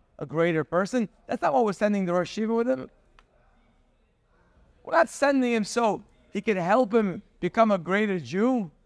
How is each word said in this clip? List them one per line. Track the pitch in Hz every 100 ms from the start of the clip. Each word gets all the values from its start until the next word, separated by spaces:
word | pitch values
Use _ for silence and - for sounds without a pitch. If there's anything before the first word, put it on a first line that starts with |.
| _ -
a | 143
greater | 147 170 160 151
person. | 170 196 254 214 _ -
That's | 240
not | 339
what | 269
we're | 220
sending | 190 208 208
the | 185
Rosh | 180 175 -
Yeshiva | 220 226
with | 233
him. | 262 - _ _ _ _ _ _ _ _ _ _ _ _ _ _ _ _ _ _ _
We're | - 330
not | 330
sending | - 285 277 247
him | 233
so | 202 - 233 180 - _ _
he | 208
can | 214 190
help | 175 220 247
him | 226 208 170 - -
become | 175 233 226
a | 196
greater | 160 190 214 185
Jew. | 127 175 233 254 180 _